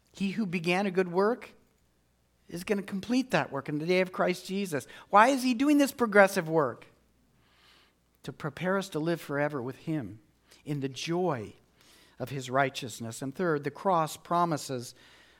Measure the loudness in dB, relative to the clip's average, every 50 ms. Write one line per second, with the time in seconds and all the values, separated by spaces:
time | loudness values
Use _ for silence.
0 | _ _ _ -4 -4 -2 -2 -2 -4 -2 -2 -2 0 0 0 2 0 0 0 0
1 | -2 0 2 2 2 2 2 -2 -6 -18 -20 -20 _ _ _ _ _ _ _ _
2 | _ _ _ _ _ _ _ _ _ -14 -12 -10 -4 -2 -2 -2 -2 -6 -8 -8
3 | -4 0 0 0 0 2 2 0 0 0 -4 -8 -6 -4 -4 -4 0 2 2 2
4 | 2 0 0 0 0 0 0 -2 -4 -6 -4 -4 -4 -4 -4 -6 -6 -8 -18 -20
5 | -10 4 6 6 8 8 6 2 2 0 0 2 4 4 6 6 4 4 2 -2
6 | -2 4 8 8 8 8 6 0 -2 2 2 2 2 2 -2 -6 -14 -20 _ _
7 | _ _ _ _ _ _ _ _ _ _ _ _ _ -20 -20 -20 _ _ _ _
8 | _ _ _ _ -14 -14 -12 -8 -8 -8 -6 -4 -2 0 0 0 -2 -4 -4 -4
9 | -2 -2 -2 -2 -4 -4 -2 0 0 0 -2 -4 -8 -8 -10 -10 -6 -6 -4 -4
10 | -4 -8 -12 -16 _ _ _ _ _ _ -20 -20 -8 -8 -6 -4 -4 -6 -6 -6
11 | -6 -4 -2 0 0 0 -2 -2 -6 -10 -14 -20 _ _ _ _ _ -20 -20 -20
12 | -20 _ _ -10 -8 -8 -8 -8 -8 -2 2 2 2 2 0 -6 -10 -10 -10 -10
13 | -10 -10 -10 -8 -8 -8 -4 -2 0 0 0 0 -2 -4 -8 -4 0 2 2 2
14 | 2 0 -4 -12 -6 -2 2 2 2 2 0 -2 -4 -6 -8 -8 -8 -10 -16 -20
15 | -20 -20 -20 -20 -20 -20 -20 _